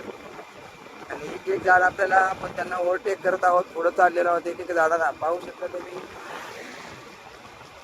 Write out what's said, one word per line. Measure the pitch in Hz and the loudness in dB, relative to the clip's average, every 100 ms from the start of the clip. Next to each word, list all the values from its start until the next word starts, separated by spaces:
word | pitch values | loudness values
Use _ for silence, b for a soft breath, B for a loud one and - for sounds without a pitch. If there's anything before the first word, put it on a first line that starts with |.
| - - - - - - - - - - - | -12 -14 -16 -16 -18 -18 -20 -20 -20 -18 -12
आणि | 143 151 | -10 -10
एक | - - | -10 -2
एक | 190 | 0
झाड | 185 185 | 6 6
आपल्याला, | 185 180 190 190 | 6 2 4 4
आपण | 190 190 180 185 | 4 0 -6 -6
त्यांना | 175 180 | -4 0
ओव्हरटेक | 175 180 208 185 | 0 0 0 0
करत | 185 180 | 0 2
आहोत, | 180 180 | 4 4
पुढं | 180 165 170 | 2 0 0
चाललेलो | 175 180 170 175 | 4 4 6 2
आहोत | 170 170 | 2 0
एक | 170 | -8
एक | 175 | -4
झाडाला, | 170 160 165 156 | 2 4 4 0
पाहू | - 151 175 | 0 -2 -2
शकता | 180 - 180 | -6 -10 -8
तुम्ही. | - 175 180 - - - - - - - - - - - - - - - - - - | -8 -10 -12 -14 -14 -14 -12 -12 -14 -14 -14 -16 -16 -18 -18 -20 -20 -20 -20 -20 -20